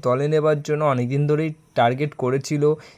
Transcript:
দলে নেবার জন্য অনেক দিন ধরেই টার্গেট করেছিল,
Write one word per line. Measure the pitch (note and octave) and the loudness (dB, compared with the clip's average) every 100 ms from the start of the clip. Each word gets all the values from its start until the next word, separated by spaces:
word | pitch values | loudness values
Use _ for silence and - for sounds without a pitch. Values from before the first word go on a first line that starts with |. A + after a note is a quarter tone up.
| B2+ | -2
দলে | B2+ D3 | 0 0
নেবার | D#3 D#3 D3+ D3 | 0 2 0 -2
জন্য | D3+ D3+ | -2 0
অনেক | B2+ B2 | 0 0
দিন | C#3 D3 | 0 0
ধরেই | D3+ D#3+ D#3 _ - | 0 -2 -6 _ 0
টার্গেট | A#2+ B2+ D3 - | 2 2 -4 -2
করেছিল, | B2+ C3+ - D3+ D3 D#3 - | -2 -2 -2 0 0 0 -6